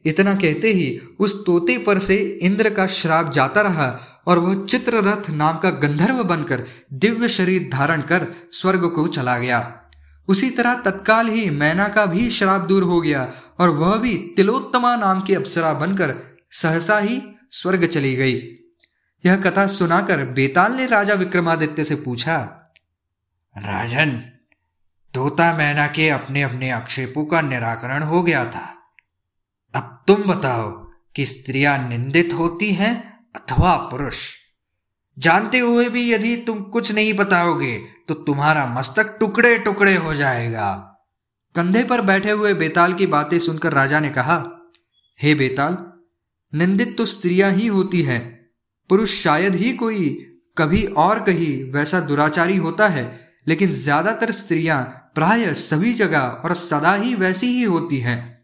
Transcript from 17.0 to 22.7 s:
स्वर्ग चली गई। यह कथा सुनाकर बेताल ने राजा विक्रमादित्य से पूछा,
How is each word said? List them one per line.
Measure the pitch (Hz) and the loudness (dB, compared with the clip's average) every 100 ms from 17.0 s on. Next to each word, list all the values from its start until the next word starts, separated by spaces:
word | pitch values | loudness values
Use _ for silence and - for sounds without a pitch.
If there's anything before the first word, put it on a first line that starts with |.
| 202 254 - - _ | 0 -4 -8 -20 _
स्वर्ग | - 180 185 170 | -8 -2 0 0
चली | 160 135 131 | 0 -2 0
गई। | 131 123 - - _ _ _ _ _ _ 180 | 0 -2 -6 -20 _ _ _ _ _ _ 2
यह | 196 | 2
कथा | 190 190 196 | 2 2 0
सुनाकर | 196 170 175 190 160 131 | 0 2 2 2 -2 -2
बेताल | 127 135 175 202 | 0 2 4 2
ने | 262 262 | 0 0
राजा | 220 202 | 2 2
विक्रमादित्य | 202 180 180 170 160 156 156 | 0 0 0 0 0 0 -2
से | 147 147 | -2 -4
पूछा, | 127 120 160 160 110 - _ | -4 -6 -2 -2 -4 -14 _